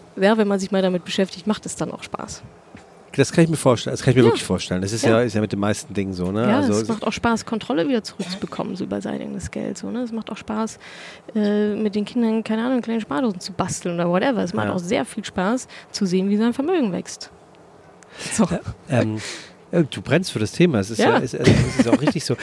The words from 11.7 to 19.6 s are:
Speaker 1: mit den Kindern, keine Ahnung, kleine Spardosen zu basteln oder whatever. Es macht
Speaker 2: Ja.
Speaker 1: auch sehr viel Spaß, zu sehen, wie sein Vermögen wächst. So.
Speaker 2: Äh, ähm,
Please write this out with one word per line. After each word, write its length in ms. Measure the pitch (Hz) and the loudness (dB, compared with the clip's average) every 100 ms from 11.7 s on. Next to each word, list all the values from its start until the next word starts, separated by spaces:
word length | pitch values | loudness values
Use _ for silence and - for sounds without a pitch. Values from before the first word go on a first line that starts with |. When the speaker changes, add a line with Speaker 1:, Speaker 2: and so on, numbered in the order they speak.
Speaker 1:
mit 220 | 208 214 208 | 0 -2 -2
den 80 | |
Kindern, 400 | 202 247 233 220 | -2 0 0 0
keine 200 | 214 220 | 0 -2
Ahnung, 160 | 240 262 | 0 -2
kleine 180 | 226 226 | 0 -4
Spardosen 400 | 208 285 247 180 | -2 -2 -2 -4
zu 120 | - | -8
basteln 440 | 180 185 - 185 170 | -4 -4 -4 -4 0
oder 120 | 175 | 2
whatever. 340 | 180 277 214 | 2 2 0
Es 120 | 180 | -2
macht 120 | 214 208 | 0 0
Speaker 2:
Ja. 60 | |
Speaker 1:
auch 40 | 190 | -2
sehr 260 | 175 208 | 0 -2
viel 200 | 262 - | -2 -6
Spaß, 420 | - - 185 254 - - - | -8 -2 0 0 -4 -18 -14
zu 160 | - 196 | -2 2
sehen, 240 | 185 196 | 2 2
wie 60 | 208 | 2
sein 160 | 233 | 2
Vermögen 400 | 233 285 370 226 | 0 0 2 2
wächst. 380 | 180 - - - - - - - - - - - - - | -2 -6 -14 -16 -20 -20 -20 -20 -20 -20 -20 -20 -14 -6
So. 120 | - | 0
Speaker 2:
Äh, 160 | 185 175 - - - | 0 0 -6 -12 -2
ähm, 320 | 123 110 107 - - - - | 0 2 -2 -8 -12 -16 -20